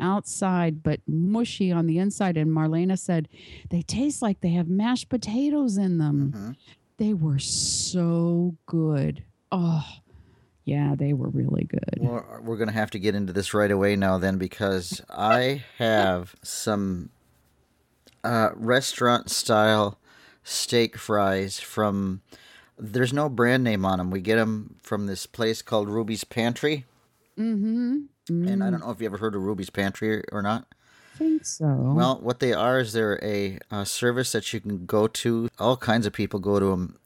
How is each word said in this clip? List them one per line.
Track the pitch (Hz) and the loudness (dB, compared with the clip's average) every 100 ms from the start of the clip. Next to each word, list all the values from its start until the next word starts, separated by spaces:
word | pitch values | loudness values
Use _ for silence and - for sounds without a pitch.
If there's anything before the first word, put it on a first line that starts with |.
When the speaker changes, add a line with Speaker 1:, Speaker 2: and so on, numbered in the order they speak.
Speaker 1:
outside, | 180 202 - - 190 180 170 156 | 0 -2 -4 -4 0 2 0 0
but | 156 151 - | -2 -2 -2
mushy | 156 180 220 233 - 190 | 0 0 0 -2 0 0
on | 170 165 | 2 2
the | 160 | 2
inside. | 202 - 196 160 | 0 0 0 2
And | 156 | 2
Marlena | 156 156 160 185 190 | 2 2 2 0 0
said, | - 165 156 - - - - | 0 -2 -2 -8 -20 -18 -6
"They | 170 | -4
taste | - 202 285 - | -2 -2 -2 0
like | 220 190 | -2 0
they | 175 | 0
have | 175 165 | 0 0
mashed | 190 226 247 - | 0 0 0 -2
potatoes | 247 214 226 285 294 262 196 | -4 -2 0 0 2 2 2
in | 190 170 | 2 2
them." | 151 143 139 | 2 2 0
Speaker 2:
Mm-hmm. | 139 104 139 - - _ - | -4 -8 -12 -18 -20 _ -4
Speaker 1:
They | 214 | 0
were | 196 156 139 | 0 2 0
so | - - - - - 180 170 170 170 170 175 160 | -2 -4 -2 -2 -2 0 2 2 2 2 0 -2
good. | - 165 156 147 151 147 - _ - | -4 0 2 2 0 -4 -10 _ -6
Oh, | 190 170 160 - - _ - - _ _ _ | -2 0 0 -2 -12 _ -20 -20 _ _ _
yeah, | - 143 143 139 | -4 0 0 0
they | 143 | 0
were | 139 131 | 0 0
really | 131 131 - | -2 0 0
good. | 50 - - - | 0 -4 -4 -2
Speaker 2:
Well, | 120 120 - 113 | -2 -4 -8 -10
we're | 113 110 | -6 -2
gonna | 110 | -2
have | 110 107 | 0 -2
to | 104 | -2
get | 104 | 0
into | 101 95 | 0 -2
this | 92 92 | -2 0
right | 104 104 | 2 4
away | 98 101 101 | 4 4 4
now | 98 95 | 4 2
then, | 95 95 | 2 0
because | 90 - 101 95 90 92 - | -2 -2 0 0 -4 -10 -10
I | - 107 120 127 139 - - | -2 2 2 2 -2 -8 -4
have | 117 107 98 90 87 - | 2 4 4 0 -4 -12
some, | - - - 104 98 90 80 - _ _ _ _ _ _ _ _ _ _ | -12 -6 -2 0 0 -4 -8 -16 _ _ _ _ _ _ _ _ _ _
uh, | 113 117 110 | -2 2 2
restaurant-style | - 113 127 - - 123 120 - - - 107 107 107 104 - _ - - _ | 0 2 2 2 0 2 2 0 -4 2 4 6 4 2 -2 _ -20 -20 _
steak | - - - 123 113 110 | -10 -6 0 2 2 -2
fries | - 104 98 95 95 - | -2 2 2 2 -2 -6
from, | - - 107 98 98 95 - - - - - - | -6 0 2 2 -2 -4 -10 -20 -20 -20 -20 -16
there's | 107 117 127 | -6 0 0
no | 143 151 | 0 -2
brand | 120 120 131 | 2 4 4
name | 123 104 | 2 2
on | 95 92 | 2 0
'em. | 90 | 0
We | 95 | -2
get | 92 113 | 2 2
'em | 110 107 104 - | 2 0 -6 -16
from | - 107 101 | -8 -6 -4
this | 95 - | -6 -10
place | - 113 110 | -4 -2 -2
called | - 110 104 | -2 -2 0
Ruby's | 107 110 107 | -2 -2 -4
Pantry. | - 120 117 123 147 151 - _ _ _ _ - | -6 -2 -2 0 -2 -2 -6 _ _ _ _ -6
Speaker 1:
Mm-hmm. | 226 214 214 233 240 285 285 _ - | -2 -2 -2 -2 -2 -4 -6 _ -4
Speaker 2:
And | 170 175 196 | -2 0 0
I | 190 | 0
Speaker 1:
Mm. | |
Speaker 2:
don't | 170 | -2
know | 120 | -4
if | 113 | -6
you | 113 | -4
ever | 98 | -2
heard | 110 101 | -2 -2
of | |
Ruby's | 95 101 92 | -2 -4 -4
Pantry | - 98 - 110 107 - | -2 -2 -2 -2 -2 -4
or | 107 | -4
not. | 101 113 - _ _ _ - | -2 -2 -6 _ _ _ -16
Speaker 1:
I | - | -4
think | 320 311 - | 0 0 -2
so. | - 156 131 127 | -2 0 2 2
Speaker 2:
Well, | 151 131 131 | 4 4 2
what | 117 120 | -4 -2
they | 131 | 0
are | 90 117 131 | 2 2 2
is | 113 | 0
they're | 113 107 101 | 0 0 0
a, | 107 101 101 95 - | -2 -2 -4 -6 -10
uh, | 104 | -6
service | 98 - 123 120 127 | -6 0 0 0 0
that | 110 - | -2 -4
you | 113 | -6
can | 101 98 87 | -6 -6 0
go | 107 110 | 2 2
to. | - 120 117 117 - | 0 0 0 -2 0
All | 113 123 | 0 2
kinds | - 113 | 2 2
of | 104 | 2
people | - 98 101 | -2 -4 -2
go | 95 101 | 0 2
to | 98 | 2
'em | 92 90 - | 0 -2 -8